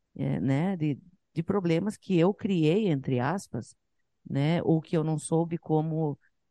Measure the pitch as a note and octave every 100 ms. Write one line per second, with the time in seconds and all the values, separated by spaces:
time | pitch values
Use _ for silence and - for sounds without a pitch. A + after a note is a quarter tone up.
0 | _ - C#3 D2+ A2 C3+ F#3 F#3+ D3+ C3+
1 | - _ _ D#3 E3 G3 E3+ E3 G3 -
2 | - F3+ F3 G3+ G3+ F#3 D#3 F#3+ G#3 C#3+
3 | C3 B2+ B2+ G3 - B2 - - _ _
4 | _ _ - C#3 D3 E3+ - D#3+ - E3+
5 | D#3 D#3 - E3 E3+ E3+ - D#3 D#3+ D#3
6 | D#3 C#3 _ _ _